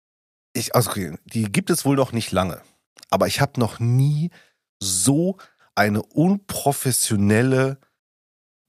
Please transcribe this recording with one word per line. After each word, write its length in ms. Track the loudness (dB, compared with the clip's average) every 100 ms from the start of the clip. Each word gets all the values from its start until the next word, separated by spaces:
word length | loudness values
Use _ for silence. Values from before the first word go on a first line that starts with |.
| _ _ _ _ _
ich, 220 | -8 -2 0
also 140 | 0
okay, 280 | -4 -8 -10
die 260 | -8 -4 -2
gibt 180 | -2 -2
es 140 | -2
wohl 120 | 0 0
noch 160 | 0
nicht 180 | -2 -4
lange, 300 | -2 -2 -6 -16 _ _ _ -2
aber 160 | 2 2
ich 140 | 0
hab 180 | -2 0
noch 220 | -2 0
nie 500 | 0 2 2 0 -4 -8 _ _ _ -12
so 560 | -6 -2 2 2 0 -4 -12 _ _
eine 280 | 0 0 0
unprofessionelle 1800 | -2 0 2 2 -2 -4 -2 -2 -2 -2 0 0 4 4 4 2 0 -4 _ _ _ _ _ _ _ _